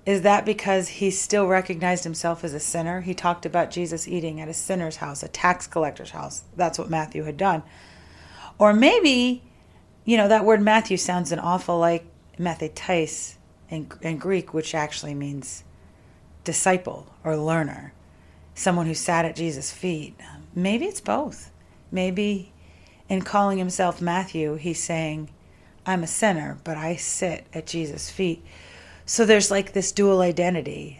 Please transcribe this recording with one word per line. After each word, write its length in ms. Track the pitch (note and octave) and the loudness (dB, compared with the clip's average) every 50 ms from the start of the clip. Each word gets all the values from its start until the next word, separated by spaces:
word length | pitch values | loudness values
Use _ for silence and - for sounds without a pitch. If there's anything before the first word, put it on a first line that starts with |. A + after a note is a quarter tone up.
| - | -2
is 160 | - G3 F#3+ E3+ | 0 2 4 6
that 240 | G3+ G3+ G#3+ G#3+ | 6 6 4 4
because 420 | G#3+ G#3 G#3 - G3+ G3 F#3+ F3+ - | 0 -2 -2 0 0 2 2 0 -2
he 220 | - - G3+ F#3+ | -4 -2 0 0
still 360 | F#3 - - - G#3+ G#3 G3+ | 0 0 -2 0 2 2 4
recognized 580 | F3+ F#3 F#3 F#3 - F#3 E3 F3 F3+ F3+ F3 F3+ | 4 4 2 2 -2 -4 -2 0 0 0 0 -2
himself 380 | E3+ D#3+ - - E3+ E3+ E3 - | -6 -6 -4 -2 -4 -4 -4 -6
as 120 | E3 C#3 | -8 -8
a 60 | D3+ | -6
sinner? 420 | - - - F3 E3 E3 F3 F#3 F3 | -6 -6 -4 -4 -4 -4 -4 -6 -6
He 100 | F#3 F3+ | -6 -6
talked 320 | - - A#3 - - - | -2 0 0 0 0 -2
about 260 | - D3+ F3 D#3+ - | -2 0 0 0 0
Jesus 380 | - F3 F3 E3 D#3+ D#3+ - - | -2 -6 -6 -4 -6 -6 -6 -6
eating 320 | F3+ F3+ D#3+ E3 D#3 D#3 | -4 -4 -4 -4 -6 -8
at 80 | D#3 D#3 | -10 -8
a 60 | E3 | -8
sinner's 420 | - - - F#3+ F3+ E3+ D#3+ D#3+ | -6 -4 -4 -4 -4 -4 -4 -6
house, 260 | - D#3 D3+ C#3+ C#3+ - | -8 -8 -10 -8 -10 -10
a 60 | - | -10
tax 380 | - - - F3+ F3+ F3+ - | -4 2 4 4 4 2 -2
collector's 460 | - - E3 D#3 C#3+ C3+ - - - - | -6 -2 -2 -2 -2 -4 -6 -14 -14 -12
house. 300 | - D3 D3 - - - - - | -12 -12 -12 -12 -14 -16 -12 -4
That's 220 | F3 F3+ E3 D#3+ - | -2 -2 -2 -2 -4
what 100 | - - | -6 -2
Matthew 360 | D#3+ D#3+ D#3 D3+ - D#3 D#3 | -2 -2 -2 -4 -6 -8 -8
had 120 | D#3 D3 | -6 -4
done. 260 | C#3+ F#3+ G3 F3 D#3+ D3 - - - - - - - - - - - - - - - - - - - | -2 0 2 0 0 -2 -8 -16 -20 -20 -20 -20 -20 -20 -20 -20 -20 -20 -20 -20 -20 -20 -10 0 4
Or 140 | G#3 G#3 G#3 | 6 6 8
maybe, 680 | G#3+ B3 D#4 A4 A#4+ F#4 D4 C4 B3 B3 B3 B3 B3 - - - - - _ - - - _ _ _ - | 8 8 8 8 6 6 6 6 4 4 2 0 -2 -6 -14 -20 -20 -20 _ -20 -20 -20 _ _ _ 0
you 100 | A3 A#3 | 2 4
know, 120 | A3+ G#3 G3+ | 6 6 6
that 180 | A3 G#3+ G3 | 6 6 8
word 160 | G#3+ A3 G#3 G#3 | 6 6 6 6
Matthew 340 | G#3+ G#3+ A3+ A3 - F#3+ | 6 6 4 4 2 0
sounds 360 | F3+ - - F3+ F3+ F3 C#3+ E3+ | -2 0 0 -2 -2 -2 -2 -2
an 60 | - | -2
awful 400 | - E3+ F3 F#3 F#3 - F3+ E3+ | 0 0 0 0 0 0 0 2
like 280 | E3+ E3+ E3+ E3 E3+ - - - _ - - - | 4 4 2 2 -2 -8 -20 -20 _ -16 -10 -6
mathetes 1000 | F3 F3 D#3+ - D#3+ D#3 - - - - F#3 E3+ D#3+ D3+ - - - - - - _ _ _ _ _ - | -4 -4 -4 -4 -6 -8 -8 -8 -4 -2 0 0 0 0 -4 -8 -10 -12 -14 -18 _ _ _ _ _ -12
in, 180 | E3 D#3 D3 - - - - | -10 -10 -10 -10 -12 -10 -8
in 160 | D#3+ E3 D3 | -6 -6 -4
Greek, 340 | - F3+ G3 F3+ E3+ - - | -2 -2 0 -2 -2 -2 -4
which 220 | D#3+ D#3 - - | -6 -4 -4 -2
actually 400 | D#3 D3+ D3+ - - - D3 C#3+ | -4 -4 -4 -6 -8 -10 -8 -8
means 480 | C#3+ C#3+ C#3+ C#3+ C#3 C3 - - - - - - - - - - - - - - - - - - - - | -6 -6 -6 -8 -8 -10 -12 -14 -16 -18 -20 -20 -20 -20 -20 -20 -20 -20 -20 -20 -20 -20 -20 -20 -14 -8
disciple 640 | - D#3+ - - F#3+ F#3 F#3 F3+ - - - - - - - - | -4 -2 0 2 2 2 2 0 -4 -10 -10 -12 -18 -18 -8 -4
or 140 | D#3+ D#3 | -2 -2
learner, 580 | D3+ D3+ D#3 D#3+ E3 D#3 C#3 - A#2 C#3 C#3+ - - - - - - - - - - - - - | -2 0 0 0 0 0 -2 -6 -10 -16 -18 -20 -20 -20 -20 -20 -20 -20 -20 -20 -20 -20 -18 -10
someone 340 | - - F#3+ F3+ F3 E3+ | -4 0 0 2 2 0
who 80 | D#3+ D#3+ | 0 -2
sat 300 | - - - F3 E3 E3+ | -2 -2 0 2 2 2
at 120 | D#3+ - | 0 -2
Jesus' 340 | - E3 E3 D3+ C3+ D3 - | -4 -4 -4 -4 -6 -8 -10
feet. 480 | - - - F3+ E3+ D#3 D3 - - - - - - - - - - | -8 -6 -4 -4 -4 -4 -6 -10 -14 -18 -20 -20 -20 -20 -16 -10 -4
Maybe 300 | F3 F3+ F#3+ G#3+ A#3 D#4 | -2 0 0 0 0 -2
it's 140 | G#4 G4+ - | -2 -6 -6
both. 520 | - - G#3 B3 D4+ C4+ - - - - - - - - - - - - - | -2 -2 0 0 0 -4 -8 -12 -16 -20 -20 -20 -20 -20 -20 -20 -14 -8 -4
Maybe 600 | F#3 F#3 F#3 F3+ F#3+ G#3 G#3 G#3 G3 F3+ - - - - - - - - - - - _ - | -2 -2 -2 0 0 0 0 -2 -2 -6 -10 -18 -20 -20 -20 -20 -20 -20 -20 -20 -16 _ -2
in 140 | G3 F#3+ F#3 | -2 -2 -2
calling 360 | - - G3+ G3+ G3+ G3 F#3+ | 0 2 2 2 2 2 0
himself 420 | F3+ F3+ F#3 - F#3 F3 E3+ - | -2 -2 -2 0 0 0 0 -2
Matthew, 560 | F3 F3 E3+ F#3 F#3+ F#3 - E3 D#3 D3+ D3+ | -2 -2 -2 -2 -2 -4 -4 -4 -2 -2 -2
he's 260 | D#3 C#3+ F3 E3 - - | -4 -4 -6 -4 -4 -4
saying, 480 | - E3+ D#3+ D#3+ D#3 D3+ D#3 D3+ D3+ - _ _ - - - - - - - - | -4 -2 -2 -2 -4 -4 -6 -8 -12 -14 _ _ -20 -20 -20 -20 -20 -20 -10 -4
"I'm 160 | - F#3+ F3+ E3 | -2 -2 -2 -2
a 60 | E3 | -2
sinner, 500 | - - - G#3+ F#3 D#3 D3 D3 C#3 C#3+ - | -2 0 2 2 2 2 -2 -6 -10 -10 -8
but 120 | E3 D#3+ | -8 -8
I 200 | D#3 D#3 D#3+ F3 | -6 -4 -6 -6
sit 500 | E3+ - - - - F#3+ F3+ - - - - - | -6 -6 -6 -4 -2 -2 -4 -4 -6 -10 -12 -12
at 140 | D#3+ D#3 - | -12 -10 -8
Jesus' 420 | - E3 D#3+ D3 - - - - | -6 -6 -6 -6 -8 -10 -12 -10
feet." 340 | - - G3 F3 E3 - - - - - - - - - - - - - - | -6 -2 -2 -2 -2 -4 -8 -18 -20 -20 -20 -20 -20 -20 -20 -20 -20 -16 -10
So 180 | - - - A#3 | -4 0 2 6
there's, 280 | G#3 A3 G#3 G3 - G3 | 6 6 6 6 4 2
like, 200 | G3 G3 - - | 0 0 -2 -2
this 200 | G3 F#3 - - | -2 -2 -2 0
dual 280 | - G3+ G3+ G3 F#3 | 2 4 4 6 6
identity 800 | F#3 F3+ E3+ E3 F3 F3 F3+ E3 C3+ - - - D3 D3 C#3 - | 4 4 2 2 2 2 2 0 -2 -6 -8 -10 -10 -12 -12 -8